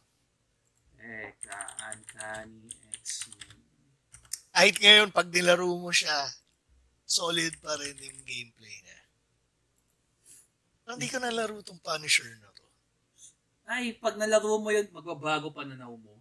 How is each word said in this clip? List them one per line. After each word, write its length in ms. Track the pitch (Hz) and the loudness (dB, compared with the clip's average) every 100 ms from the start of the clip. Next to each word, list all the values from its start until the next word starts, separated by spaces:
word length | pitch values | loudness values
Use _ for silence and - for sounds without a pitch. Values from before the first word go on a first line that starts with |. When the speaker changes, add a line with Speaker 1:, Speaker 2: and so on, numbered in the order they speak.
| _ _ _ _ _ _ _ _ _ - | _ _ _ _ _ _ _ _ _ -20
Speaker 1:
Teka, 640 | 117 110 104 - - 101 - - 110 | -16 -14 -14 -14 -14 -12 -12 -14 -14
Uncanny 800 | 107 - - 107 110 110 110 113 - _ - | -14 -16 -16 -12 -12 -14 -18 -20 -20 _ -14
X-Men. 560 | - - - - - - _ _ _ _ _ - - - - | -10 -10 -12 -18 -20 -20 _ _ _ _ _ -20 -14 -14 -2
Speaker 2:
Kahit 260 | - 196 - | 6 6 8
ngayon, 280 | 202 214 208 | 8 10 8
pag 160 | 175 180 | 2 0
nilaro 400 | 175 175 175 180 | 2 4 4 2
mo 240 | 175 175 | -2 0
siya, 380 | 170 156 151 135 - _ _ _ _ _ _ - | 0 2 -2 -4 -10 _ _ _ _ _ _ -4
solid 480 | 202 170 170 165 151 | -2 0 0 -2 -4
pa 140 | 156 147 | -8 -6
rin 160 | 143 | -8
yung 280 | 135 135 135 135 | -14 -18 -20 -16
gameplay 460 | 123 117 _ 107 - | -14 -16 _ -20 -20
niya. 180 | - - _ _ _ _ _ _ _ _ _ _ _ _ - - _ _ _ _ - | -20 -20 _ _ _ _ _ _ _ _ _ _ _ _ -20 -20 _ _ _ _ -14
Hindi 220 | 247 247 | -10 -6
ko 80 | 262 | -4
nalaro 420 | 247 233 220 214 | -2 -2 -4 -6
tong 200 | 196 175 | -16 -12
Punisher 480 | 175 156 151 - 120 113 | -8 -4 2 2 0 -16
na 100 | 107 | -20
to. 140 | - _ _ _ _ _ _ - _ _ _ - | -20 _ _ _ _ _ _ -20 _ _ _ -8
Speaker 1:
Ay, 320 | 247 240 214 | -4 -4 -4
pag 180 | 226 208 | -4 -2
nalaro 460 | 220 220 214 214 | 4 4 4 0
mo 80 | 214 | 2
yun, 160 | 214 208 | 0 0
magbabago 600 | - 160 151 151 151 151 | -6 -10 -6 -2 -2 -2
pananaw 420 | 147 139 131 123 | -10 -12 -14 -16
mo. 220 | 117 107 107 | -18 -20 -20